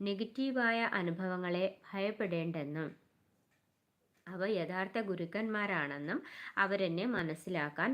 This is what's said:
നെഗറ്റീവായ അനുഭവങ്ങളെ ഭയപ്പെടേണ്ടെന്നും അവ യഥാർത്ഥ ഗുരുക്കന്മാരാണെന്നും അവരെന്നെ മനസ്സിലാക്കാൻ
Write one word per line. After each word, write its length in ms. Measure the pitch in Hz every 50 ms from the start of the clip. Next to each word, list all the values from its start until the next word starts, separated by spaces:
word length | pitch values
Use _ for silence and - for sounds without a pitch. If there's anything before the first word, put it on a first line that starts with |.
| 196 202
നെഗറ്റീവായ 720 | 202 190 226 226 - - 262 269 254 254 240 226 226 233 233 - - 202
അനുഭവങ്ങളെ 640 | 180 175 165 175 185 185 185 180 180 175 175 175 185 196 - - - -
ഭയപ്പെടേണ്ടെന്നും 1000 | - 196 196 208 208 208 220 185 170 165 160 165 165 165 143 143 147 160 160 147 - - _ _ _ _ _ _ _ _ _ _ _ _ _ _ _ _ _ _ _ _ _ _ _ _ _ -
അവ 140 | 185 180 185 202 220 185
യഥാർത്ഥ 380 | 165 - 180 185 190 190 - 233 214 196
ഗുരുക്കന്മാരാണെന്നും 1120 | 185 170 170 170 - 202 226 220 214 208 208 202 190 165 147 143 143 143 147 156 202 320 370 - - - - - - - 196
അവരെന്നെ 420 | 190 196 196 190 175 165 170 196 247 240 202
മനസ്സിലാക്കാൻ 720 | 170 160 156 165 - - 185 165 147 147 147 - 170 226